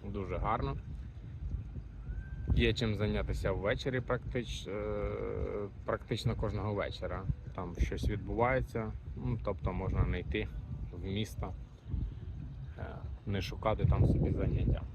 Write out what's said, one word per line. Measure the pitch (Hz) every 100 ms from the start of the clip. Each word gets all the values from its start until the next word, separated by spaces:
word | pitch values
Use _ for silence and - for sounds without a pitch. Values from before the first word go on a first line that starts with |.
Дуже | 101 101 92 87
гарно. | 104 117 139 - - - - - - - - - - - - - - - - - -
Є | - 120
чим | 107 113
зайнятися | 101 107 104 - - 104
ввечері | 92 98 135 139 127
практич-, | 123 123 - 127 113 - -
е, | 101 104 104 104 104 104 101 98 101 101 -
практично | - 113 - 113 - 101
кожного | 107 98 101
вечора. | 101 71 - 90 90 92 - -
Там | - 90 90
щось | - - -
відбувається, | 101 98 104 123 131 117 117 107 107 - -
ну, | 127 113
тобто | 104 95 98
можна | 92 95 95
не | 92 92
йти | 90 107 104 - - - -
в | 80
місто, | 90 98 104 - - - - - - - - - - - - - - -
е, | 87 87 - - -
не | 98
шукати | 92 - 110 104
там | 98 - -
собі | - -
заняття. | 95 - - - - -